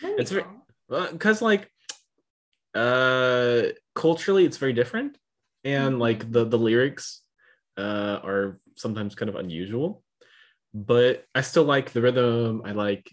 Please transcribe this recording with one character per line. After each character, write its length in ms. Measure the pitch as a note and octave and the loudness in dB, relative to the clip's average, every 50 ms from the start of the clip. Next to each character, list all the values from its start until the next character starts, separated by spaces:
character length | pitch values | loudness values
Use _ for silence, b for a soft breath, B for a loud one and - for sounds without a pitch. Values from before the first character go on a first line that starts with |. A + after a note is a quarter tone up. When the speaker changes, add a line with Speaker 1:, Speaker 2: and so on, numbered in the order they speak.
Speaker 1:
何 140 | C#4+ F#4 G#4 G#4+ | -8 -6 -4 -4
が？ 60 | - | -4
Speaker 2:
It's 80 | - F#3+ | -4 -4
very-、uh, 840 | G3 - - G3 A3+ _ _ _ _ _ - B2 D3 F#3 - - D#3+ | -6 -6 -8 -12 -20 _ _ _ _ _ -8 -6 -6 -6 -6 -6 -2
'cause, 260 | - G#3 G#3+ G#3+ A#3 | 0 0 0 2 2
like, 240 | A3 G#3 G3+ G3+ - _ _ _ - - - _ _ _ _ _ _ _ _ _ _ _ _ _ _ - | 2 2 0 0 -4 _ _ _ -20 -20 -20 _ _ _ _ _ _ _ _ _ _ _ _ _ _ -4
uh, 1000 | G2+ A2+ A#2+ B2 B2+ C3 C3 B2+ B2+ B2+ B2+ B2 B2 B2 A#2+ A#2+ A#2+ G#2+ - - - _ _ - | -2 0 2 2 2 2 2 2 2 2 2 2 2 2 2 2 2 2 0 -2 -6 _ _ -6
culturally 500 | - - D#3+ E3+ E3 - - G3 G3 F#3 | -2 0 0 0 0 0 2 4 4 4
it's 120 | D#3 - - | 4 2 0
very 160 | C#3 C3+ B2 | -4 -2 0
different. 440 | A2+ A#2+ A#2 - A3 C4+ C#4+ - _ _ _ _ _ _ _ _ _ - | 0 0 -2 -2 -6 -6 -6 -8 _ _ _ _ _ _ _ _ _ -6
And, 320 | C3+ C#3 C#3 C#3 C3+ C3+ B2 | -2 -2 0 0 0 0 0
Speaker 1:
Mm-hmm. 40 | |
Speaker 2:
like, 300 | A#2 A2+ A2+ A2 A2+ A2+ | 2 0 0 0 -2 0
the, 140 | A#2 A#2+ A2+ | 2 2 2
the 120 | A2 A#2+ A2+ | 4 2 2
lyrics, 640 | A2+ A2 A2+ A#2+ B2+ C#3+ - - - - - - _ _ _ b b b b b b _ _ - | 2 4 4 4 2 2 -2 -6 -14 -16 -18 -18 _ _ _ b b b b b b _ _ -10
uh, 440 | G2 G#2 G#2 G#2 G#2 G#2 G2+ - - | -8 -6 -4 -4 -4 -4 -4 -6 -6
are 360 | F#2 G2 G2 G2 G2 F2+ - _ _ _ | -4 -2 -2 -2 -4 -6 -10 _ _ _
sometimes 400 | - - A#2 G#2+ G#2+ G#2+ G2+ - | -10 -8 -8 -6 -6 -6 -8 -8
kind 140 | - A2+ G#2+ | -6 -6 -6
of 60 | G2 | -6
unusual. 680 | - F#2+ F2+ D#2+ D#2+ F2+ G2 A2 A#2+ C#3+ F3+ G#3+ - _ _ _ _ b b b b b b b b b _ - | -6 -8 -8 -8 -8 -8 -6 -4 -4 -4 -4 -6 -8 _ _ _ _ b b b b b b b b b _ -14
But 520 | G#2+ G2+ G#2+ A#2+ A#2+ B2 B2+ B2 - - _ - | -8 -2 2 4 4 4 4 2 0 -4 _ -4
I 80 | B2+ | -4
still 240 | C3 - - E3+ D#3 | -4 0 2 2 4
like 260 | C#3+ C#3+ C#3 C3+ - | 4 2 0 0 -2
the 100 | - B2 | -2 0
rhythm. 600 | A#2 B2+ B2 B2+ B2 A#2+ A#2 A#2 A#2 A2+ A2 A2 - | 2 2 4 4 2 2 2 2 0 0 -2 -4 -6
I 60 | G2+ G#2 | -6 -4
like, 380 | G#2 G#2 G#2 G2+ G2 - - | -2 -2 -2 -2 -4 -6 -14